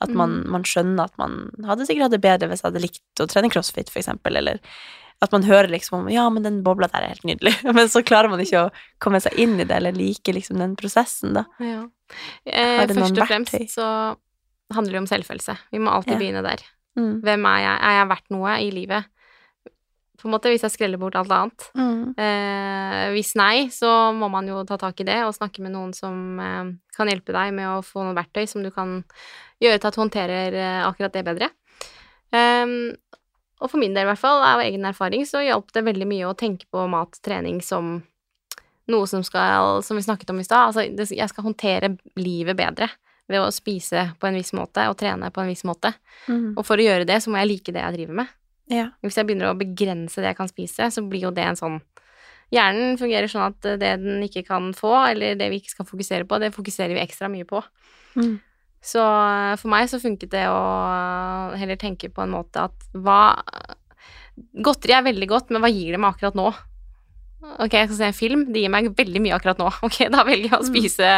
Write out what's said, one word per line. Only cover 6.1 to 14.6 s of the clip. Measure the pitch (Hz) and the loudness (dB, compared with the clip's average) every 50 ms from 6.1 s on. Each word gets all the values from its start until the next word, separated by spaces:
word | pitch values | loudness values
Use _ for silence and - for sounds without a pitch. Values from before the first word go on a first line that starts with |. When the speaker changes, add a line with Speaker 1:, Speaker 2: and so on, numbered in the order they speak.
| 220 233 240 233 | 2 4 4 4
Speaker 1:
men | 220 220 208 | 2 0 -2
den | 208 208 202 185 | -2 -2 0 2
bobla | 185 185 202 180 170 - | 0 2 2 0 0 0
der | - - | -2 -4
er | - | -4
helt | - - - | -8 -8 -6
nydelig», | 170 165 - - 208 214 - 247 | -6 -4 2 2 2 2 2 0
<laughs> | 269 233 | 4 6
men | 233 233 220 | 6 6 6
så | - 233 240 | 6 2 4
klarer | - 233 214 220 220 | 6 6 6 6 6
man | 190 180 | 4 0
ikke | 190 190 196 175 170 196 | 0 2 4 4 4 2
å | - - - _ _ - | -2 -8 -20 _ _ -2
komme | - 208 202 190 | 0 2 2 4
seg | - - - - | 2 2 2 2
inn | 233 233 214 180 | 2 4 4 2
i | 180 | 0
det, | 180 - | 0 0
eller | - 180 180 185 | 0 0 0 -2
like | 185 185 190 208 - - - 185 | 0 -2 -2 -2 -2 -2 -2 -2
liksom | 190 196 - 190 185 | -2 -4 -4 -4 -4
den | 180 190 190 | -2 -4 -4
prosessen | - 202 202 - 226 247 - - - - 202 202 | -6 -6 0 2 2 2 2 -4 -8 -4 -2 -2
da. | 208 220 - _ - | -2 -2 -4 _ -10
Speaker 2:
Ja. | 240 233 226 220 | -8 -8 -8 -8
Speaker 1:
Har | 226 240 _ _ _ _ - - - - - - - | -12 -14 _ _ _ _ -20 -18 -16 -16 -18 -16 -10
Speaker 2:
Eh, | - - - 240 240 240 233 208 | -4 0 2 2 4 4 4 2
Speaker 1:
du | 208 196 | 2 2
noen | 196 190 185 | 2 2 2
Speaker 2:
først | 190 190 214 | 4 2 2
og | 233 | 2
fremst | 214 214 240 - - | 2 0 -2 -2 -4
Speaker 1:
verktøy? | 226 233 220 | -6 -4 -4
Speaker 2:
så | - - 226 220 220 220 220 220 220 _ _ _ _ _ _ _ _ _ | -6 -4 -2 -2 -2 -2 -2 -4 -6 _ _ _ _ _ _ _ _ _